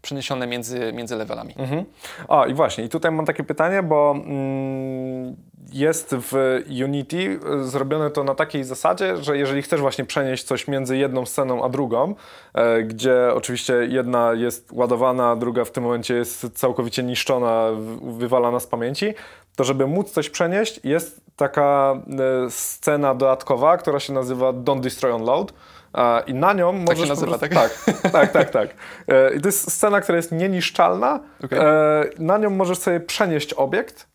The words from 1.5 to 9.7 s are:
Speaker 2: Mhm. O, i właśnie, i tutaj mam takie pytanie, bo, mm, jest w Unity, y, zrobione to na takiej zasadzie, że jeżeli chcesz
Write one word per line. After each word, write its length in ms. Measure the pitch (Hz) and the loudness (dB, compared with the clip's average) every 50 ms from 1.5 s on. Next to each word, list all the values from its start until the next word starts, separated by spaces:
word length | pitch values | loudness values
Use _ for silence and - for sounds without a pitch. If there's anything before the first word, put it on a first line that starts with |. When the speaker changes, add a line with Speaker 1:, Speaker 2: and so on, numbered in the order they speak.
| - - | -10 -8
Speaker 2:
Mhm. 260 | 135 127 143 165 190 - _ _ - - - - - - | -6 -4 -4 -6 -6 -8 _ _ -20 -18 -16 -16 -2 2
O, 180 | 147 147 127 | 4 4 4
i 80 | 127 131 | 2 2
właśnie, 300 | 147 156 110 - - 113 | 2 0 0 0 -4 -6
i 40 | 113 | -4
tutaj 220 | - 160 - 165 | -4 -2 0 0
mam 160 | 160 156 156 | 0 0 -2
takie 180 | - 151 - 147 | -2 -2 -4 -6
pytanie, 380 | - 151 - 156 175 190 196 | -6 -2 0 0 0 2 0
bo, 320 | 180 160 156 147 147 147 139 | 0 2 2 4 4 2 0
mm, 1200 | 143 - - 143 139 135 135 135 135 135 135 135 135 131 131 131 131 131 131 131 131 127 127 - - - _ _ - - - | -2 -6 -6 -6 -4 -4 -4 -4 -4 -6 -6 -6 -6 -6 -6 -6 -6 -6 -8 -8 -8 -10 -12 -14 -16 -20 _ _ -20 -20 -14
jest 420 | - 135 143 160 160 160 - - 143 143 | -4 0 0 0 0 0 -4 -4 -6 -6
w 400 | - - 131 135 135 131 127 127 - 147 139 123 131 | -4 -2 0 2 2 2 2 0 -2 -4 -4 -4 -2
Unity, 560 | 139 143 143 139 - 160 175 190 196 190 - - 151 147 139 | -2 -2 -4 -4 -4 -4 -4 -2 -2 -4 -4 -4 -4 -4 -2
y, 40 | 135 | -4
zrobione 460 | 131 131 139 135 135 151 156 156 147 | -4 -2 -4 -2 -2 -2 -2 -2 -2
to 140 | 147 151 139 | -2 -2 -2
na 100 | 139 135 | 0 0
takiej 300 | - 156 151 - 143 135 | 0 -2 -2 -2 -6 -6
zasadzie, 520 | 127 131 - - - 180 - 196 190 185 | -6 -6 0 2 2 2 2 0 -2 -2
że 220 | 170 143 147 147 139 | -2 -2 -2 0 0
jeżeli 240 | 143 135 139 139 | 0 0 0 -2
chcesz 180 | 139 - | 0 0